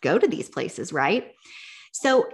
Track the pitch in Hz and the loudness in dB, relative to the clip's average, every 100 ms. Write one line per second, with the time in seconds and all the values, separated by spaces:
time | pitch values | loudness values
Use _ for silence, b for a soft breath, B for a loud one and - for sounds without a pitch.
0 | 127 185 370 - - - - - - 151 | 0 2 2 0 -6 -8 -8 -8 -6 0
1 | 139 233 - - B B B B B - | 0 0 -4 -16 B B B B B -2
2 | 269 262 - | 2 4 2